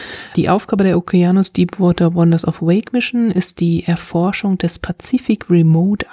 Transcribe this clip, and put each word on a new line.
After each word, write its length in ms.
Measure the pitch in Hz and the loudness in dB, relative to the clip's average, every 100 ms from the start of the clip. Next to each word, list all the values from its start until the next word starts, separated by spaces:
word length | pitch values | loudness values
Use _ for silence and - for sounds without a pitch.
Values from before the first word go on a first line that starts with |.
| - - - - | -16 -16 -6 -2
Die 140 | - | 0
Aufgabe 340 | 185 - 196 | 0 -2 0
der 140 | 190 175 | 2 0
Okeanos 560 | - 180 175 190 190 | 0 2 4 2 0
Deepwater 600 | - 180 - 180 170 170 | 0 -2 0 0 2 0
Wonders 320 | 170 170 165 - | 2 2 2 -2
of 160 | - | -4
Wake 300 | 165 185 - | 0 0 0
Mission 400 | 247 240 240 226 | -4 -2 -2 0
ist 300 | 190 - - | 0 -4 -2
die 240 | 170 170 - | -2 -2 -2
Erforschung 720 | 170 - 170 180 - 202 185 | -4 -2 -2 -2 -2 -4 -2
des 220 | 170 - | -4 -6
Pacific 680 | - 170 - 254 - 214 - | -10 -8 -2 -2 0 -4 2
Remote 560 | 175 165 160 185 208 - | 4 4 4 2 -2 -4